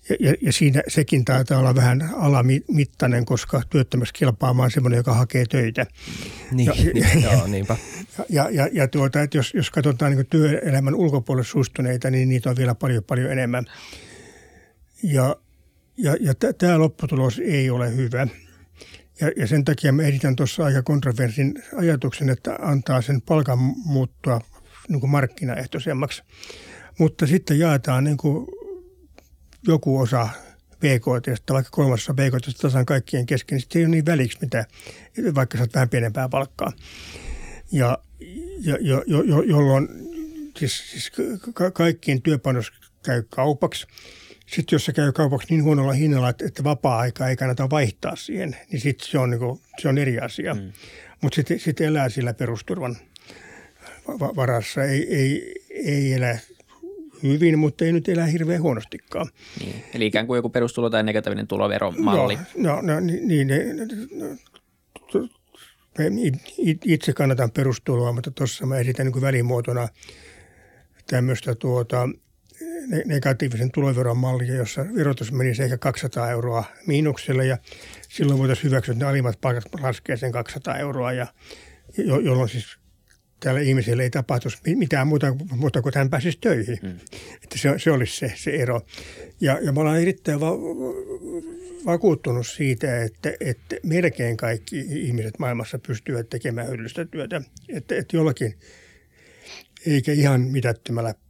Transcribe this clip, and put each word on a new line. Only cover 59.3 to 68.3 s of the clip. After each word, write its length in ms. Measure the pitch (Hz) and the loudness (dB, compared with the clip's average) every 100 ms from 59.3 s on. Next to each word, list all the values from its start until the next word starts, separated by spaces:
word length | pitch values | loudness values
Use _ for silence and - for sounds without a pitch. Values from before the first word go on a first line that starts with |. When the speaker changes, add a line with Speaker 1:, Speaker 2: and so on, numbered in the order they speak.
| _ - - | _ -18 -12
Speaker 3:
Niin. 240 | - 113 - | -12 -12 -12
Eli 120 | - 107 | -2 0
ikään 200 | 107 113 | 0 0
kuin 120 | 123 | -2
joku 100 | 117 | 0
perustulo- 420 | 123 117 - 117 | 0 0 0 0
tai 120 | 110 | 2
negatiivinen 440 | 107 107 104 104 104 | 2 0 -2 -4 -4
tuloveromalli. 880 | 101 101 101 101 87 107 98 135 | 0 0 0 -2 0 2 2 2
Speaker 1:
Joo, 120 | 139 180 - | -2 -6 -2
no, 260 | 196 143 | 0 0
no, 180 | 175 156 | 0 0
ni-, 200 | 180 170 254 | 0 -2 0
niin, 200 | 156 135 | 2 2
ne, 100 | 139 | 0
ne, 160 | 233 | -2
ne, 640 | 311 226 214 269 - 294 277 _ - _ _ _ - _ - 254 _ _ _ - _ _ - | -6 -8 -10 -12 -10 -10 -12 _ -20 _ _ _ -20 _ -4 -4 _ _ _ -20 _ _ -2
mä 60 | |
i-, 640 | 156 220 214 131 - - 196 | -2 0 0 -2 -8 -2 0
i-, 80 | 156 | 0
itse 280 | - 156 - | 2 0 0
kannatan 380 | 131 139 131 120 | 0 2 2 0
perustuloa, 640 | 131 135 120 - 123 120 | 0 -2 -2 -2 0 0
mutta 180 | 120 120 | -2 -6